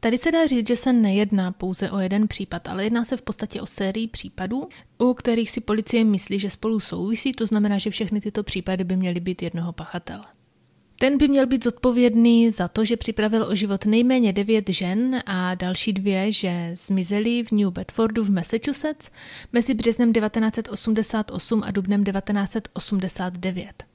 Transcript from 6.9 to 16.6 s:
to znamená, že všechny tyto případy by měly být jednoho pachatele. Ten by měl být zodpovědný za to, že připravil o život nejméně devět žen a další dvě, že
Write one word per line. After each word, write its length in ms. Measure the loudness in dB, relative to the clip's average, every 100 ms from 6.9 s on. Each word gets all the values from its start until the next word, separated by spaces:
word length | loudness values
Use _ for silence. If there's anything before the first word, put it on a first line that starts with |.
| -6 -4 -2 -2
to 140 | -2 0
znamená, 320 | 2 2 0
že 120 | -2
všechny 300 | -4 -2 -2
tyto 220 | -4 -6
případy 420 | -4 -4 -4 -2
by 120 | 0 0
měly 240 | 0 -2
být 220 | -4 -6
jednoho 300 | -6 -6 -6
pachatele. 520 | -8 -10 -10 -10 -14 -16 _ _ _ _ _ _ -2
Ten 180 | 0 4
by 100 | 4
měl 180 | 4 4
být 180 | 2
zodpovědný 840 | 0 0 0 4 4 6 6 8 6
za 180 | 2 -2
to, 160 | 0
že 120 | 0 0
připravil 480 | -2 0 2 2
o 100 | 0
život 300 | 0 0 0
nejméně 480 | 2 4 4 4 4
devět 360 | 2 2 2 2
žen 540 | -2 0 0 0 -2 -2
a 280 | -2 -2
další 380 | -2 -2 -2 -2
dvě, 400 | 0 0 0 0
že 420 | 0 -2 -2